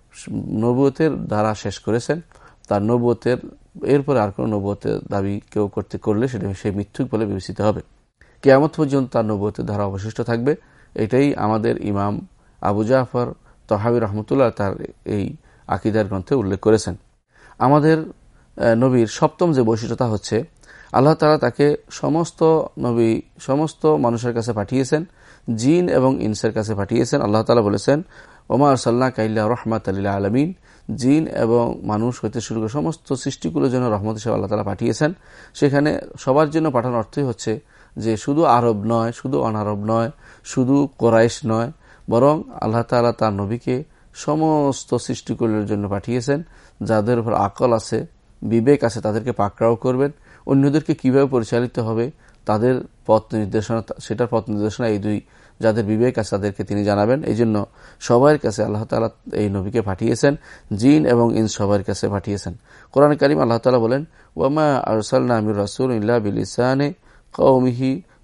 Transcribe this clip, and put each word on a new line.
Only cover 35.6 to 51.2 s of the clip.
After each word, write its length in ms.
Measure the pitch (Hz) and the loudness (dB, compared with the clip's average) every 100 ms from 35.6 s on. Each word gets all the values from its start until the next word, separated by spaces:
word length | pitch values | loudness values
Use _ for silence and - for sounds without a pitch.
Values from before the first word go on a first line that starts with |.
| 143 139 151 - - - | 2 2 0 -2 -8 -8
সবার 320 | - 139 156 | 0 2 2
জন্য 220 | 160 160 | 2 0
পাঠানোর 260 | 127 123 120 | 0 0 -2
অর্থই 260 | 107 147 | -4 -4
হচ্ছে 360 | 135 113 - 107 - _ _ - | -4 -4 -4 -6 -8 _ _ -6
যে 200 | 113 107 | -2 -2
শুধু 260 | - 147 | 0 2
আরব 400 | 156 120 120 104 110 | 4 4 4 0 0
নয়, 260 | 117 117 | 0 -2
শুধু 280 | 120 131 143 | -6 -4 -2
অনারব 440 | 117 107 104 104 104 | -2 -2 -4 -4 -2
নয়, 260 | 113 113 - - - | 0 -2 -6 -20 -20
শুধু 460 | - - 127 139 139 - | -6 -2 2 2 0 0
কোরাইশ 420 | 117 113 117 - 110 | 4 6 4 2 -2
নয়, 260 | 110 120 - _ - - | -2 -2 -8 _ -16 -2
বরং 340 | 113 139 156 262 - | 4 4 2 -4 -6
আল্লাহ 220 | 110 117 | -2 -2
তাআলা 280 | 117 123 120 | 0 2 0
তার 220 | 113 110 | 0 -2
নবীকে 500 | 101 101 117 - 127 156 _ _ | -2 -4 -4 -4 -6 -6 _ _
সমস্ত 840 | - - 156 160 151 139 127 - 123 | -8 -4 0 2 2 0 -2 -4 -4
সৃষ্টিকুলের 680 | - 123 - 110 117 107 101 | -4 -8 -8 -4 -2 -2 -2
জন্য 240 | 101 101 | -4 -4
পাঠিয়েছেন। 540 | 98 117 123 117 143 170 - - _ | -6 -4 -4 -2 -4 -6 -20 -20 _
যাদের 360 | 101 107 107 120 | -2 0 2 0
উপর 140 | 113 | 0
আকল 400 | - 101 - 127 | 0 -2 0 0
আছে, 340 | 113 - 117 165 _ _ _ | 0 -2 -6 -6 _ _ _
বিবেক 420 | 110 113 117 143 | -2 2 4 4
আছে, 180 | 117 113 | 2 -2
তাদেরকে 300 | - 107 120 | -4 -2 -4
পাকড়াও 440 | 120 101 - 113 117 | -2 -4 0 0 2
করবেন। 360 | 131 127 143 - _ - - | 0 0 -2 -4 _ -14 0
অন্যদেরকে 480 | 135 139 151 143 | 2 4 2 -2
কিভাবে 320 | 151 131 135 | -2 2 4